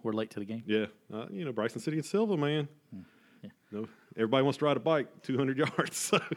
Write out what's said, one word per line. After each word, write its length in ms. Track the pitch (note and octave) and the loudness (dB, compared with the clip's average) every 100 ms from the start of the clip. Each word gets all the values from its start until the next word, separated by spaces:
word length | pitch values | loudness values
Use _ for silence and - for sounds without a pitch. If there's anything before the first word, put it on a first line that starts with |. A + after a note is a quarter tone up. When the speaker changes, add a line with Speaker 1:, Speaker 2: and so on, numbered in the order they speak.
Speaker 1:
We're 100 | A2+ | -4
late 160 | A2 A2 | -2 -4
to 80 | - | -6
the 40 | |
game. 180 | G2+ A2+ A2+ | -8 -8 0
Speaker 2:
Yeah. 200 | G#2+ G#2+ - _ | 0 0 -8 _
Uh, 140 | G#2+ - | -12 -10
you 120 | G2 D#3 | -8 -6
know, 60 | |
Bryson 280 | A2 A2+ - | -2 -2 -2
City 160 | D#3+ D#3 | -2 -4
and 80 | |
Silva, 320 | - G3+ A3 F3 | 0 0 2 2
man. 320 | C#3+ D3+ C#3+ - _ | 2 0 -2 -8 _
Speaker 1:
Hmm. 100 | F#2+ E2+ _ _ _ | -16 -16 _ _ _
Yeah. 80 | G2+ - _ | -18 -18 _
Speaker 2:
No, 180 | G#2 A2+ - _ | -8 -8 -12 _
everybody 280 | - A2 C3+ | 0 4 4
wants 160 | C#3 C3 | 4 4
to 60 | D3 | 2
ride 100 | C3+ | 2
a 40 | |
bike 420 | D#3 D#3 - - | 4 2 0 -8
two 160 | - C3 | -2 0
hundred 180 | C3+ C3 | 2 2
<laughs> 200 | C#3 - | 0 0
yards, 180 | D3 - | -2 -4
so 220 | - G3+ - | 0 0 0